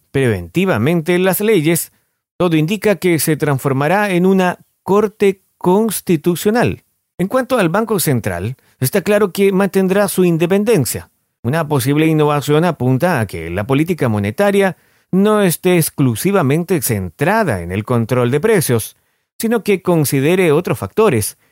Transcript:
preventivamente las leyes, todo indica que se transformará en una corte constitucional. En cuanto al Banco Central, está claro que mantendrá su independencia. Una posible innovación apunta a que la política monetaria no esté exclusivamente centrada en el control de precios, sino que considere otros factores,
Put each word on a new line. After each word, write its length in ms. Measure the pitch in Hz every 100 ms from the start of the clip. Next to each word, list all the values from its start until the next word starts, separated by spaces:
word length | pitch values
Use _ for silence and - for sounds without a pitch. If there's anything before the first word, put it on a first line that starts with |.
| _
preventivamente 1080 | - 127 98 85 170 190 123 127 175 160 180
las 220 | 190 185
leyes, 520 | 208 208 147 170 - _ _ _ _ -
todo 200 | 180 160
indica 400 | 156 214 214 185
que 220 | 185 165
se 180 | - 143
transformará 760 | 147 135 147 135 147 196 208
en 160 | 175 185
una 320 | 190 180 - _ _
corte 600 | - 202 208 - 202 190 _ _
constitucional. 1300 | 180 190 226 - - 165 175 175 208 233 143 - _ _ _ -
En 100 | 190
cuanto 300 | 262 254 254
al 120 | 175
Banco 280 | 190 226 208
Central, 580 | 160 123 101 87 101 131 _ -
está 220 | 127 202
claro 320 | 190 208 208
que 200 | 196 196
mantendrá 540 | 190 196 196 190 190 202
su 160 | -
independencia. 880 | 180 165 170 196 214 202 123 92 - _ _ _
Una 240 | 117 160 151
posible 400 | 147 123 147 160
innovación 580 | 156 147 147 143 151
apunta 560 | 175 151 123 131 175 147
a 60 | 104
que 220 | 85 82
la 180 | 90 107
política 420 | 135 160 165 127
monetaria 680 | 107 101 113 202 202 190 - _ _ _
no 300 | 185 202 214
esté 360 | 190 156 180 180
exclusivamente 1080 | 151 - 135 110 180 196 127 156 170 180
centrada 800 | - 107 90 - 147 220 190 98
en 100 | 85
el 120 | 95
control 460 | 107 120 113 127 120
de 100 | 147
precios, 560 | 214 208 135 117 - - _ _ _ -
sino 240 | 226 233
que 180 | - 190
considere 720 | - 170 139 143 143 185 175
otros 260 | 147 180 143
factores, 600 | 98 - 220 120 - - _